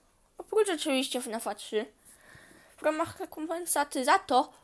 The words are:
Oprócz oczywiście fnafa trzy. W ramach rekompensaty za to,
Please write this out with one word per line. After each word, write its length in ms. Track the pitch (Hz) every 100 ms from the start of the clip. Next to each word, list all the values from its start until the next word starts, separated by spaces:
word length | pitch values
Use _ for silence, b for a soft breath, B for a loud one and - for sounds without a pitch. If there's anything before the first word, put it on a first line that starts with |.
| _ _ _ -
Oprócz 300 | - 427 403
oczywiście 520 | 311 311 262 262 247
fnafa 340 | 247 220 220
trzy. 320 | 208 - 214 - _ B B B B B B B -
W 60 |
ramach 380 | 302 311 330 -
rekompensaty 840 | 339 - 311 339 349 294 285 294
za 140 | 254 294
to, 340 | - 254 - b